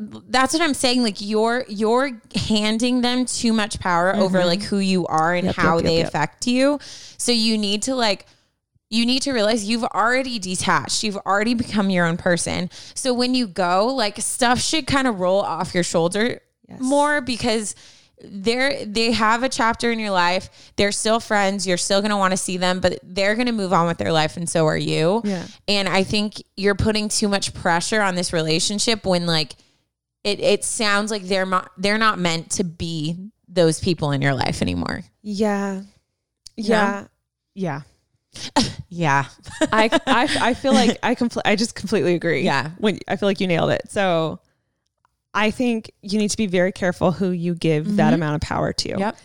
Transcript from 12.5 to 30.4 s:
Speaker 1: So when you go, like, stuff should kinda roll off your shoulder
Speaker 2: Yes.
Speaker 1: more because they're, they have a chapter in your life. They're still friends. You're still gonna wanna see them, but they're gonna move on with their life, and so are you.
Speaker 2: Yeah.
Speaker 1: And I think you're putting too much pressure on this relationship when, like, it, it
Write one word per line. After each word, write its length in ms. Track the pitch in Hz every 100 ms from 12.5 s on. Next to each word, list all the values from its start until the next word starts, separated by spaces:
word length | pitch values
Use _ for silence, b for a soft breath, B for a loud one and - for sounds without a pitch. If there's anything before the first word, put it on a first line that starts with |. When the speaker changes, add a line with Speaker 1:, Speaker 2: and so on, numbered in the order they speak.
| 170 180 B B
Speaker 1:
So 220 | - 262 247
when 180 | 247
you 140 | 254 226
go, 400 | 170 175 185 220
like, 340 | 269 208 208
stuff 400 | - - 240 247
should 240 | - 311 262
kinda 260 | 277 262
roll 300 | 196 180 190
off 320 | 202 160 180
your 100 | 180
shoulder 560 | 170 180 165 196 240 - _ _ -
Speaker 2:
Yes. 100 | -
Speaker 1:
more 400 | 262 285 294 294
because 540 | 254 233 240 220 208 - B B B _
they're, 600 | - 196 196 247 269 - 214
they 260 | 208 226
have 300 | 220 214 233
a 80 | 254
chapter 420 | - 226 226 240
in 60 | 226
your 140 | 214
life. 400 | 190 175 185 - B B -
They're 160 | 202
still 280 | 202 220 226
friends. 460 | - 214 196 196 185
You're 120 | 175
still 220 | - 196
gonna 120 | 214 208
wanna 200 | 190 190
see 200 | - 180
them, 220 | 180 185
but 200 | 180 -
they're 320 | - 185 196
gonna 180 | 214 247
move 220 | 226 185
on 140 | 180 170
with 100 | 165
their 160 | 202
life, 240 | 160 156 -
and 100 | 170
so 200 | 170 156
are 100 | 160
you. 460 | 147 156 160 214 208
Speaker 2:
Yeah. 200 | 185 B B -
Speaker 1:
And 220 | 202 190
I 140 | 185
think 400 | 190 214 208 - - -
you're 200 | 196 196
putting 340 | 220 214 208
too 180 | - 208
much 280 | 202 - -
pressure 460 | 190 170 - 220
on 120 | 196
this 180 | 180 175
relationship 720 | 170 156 160 - 208 240 226
when, 220 | 190 180 175
like, 300 | 160 151 - b b b _ _ _
it, 160 | 208
it 240 | 202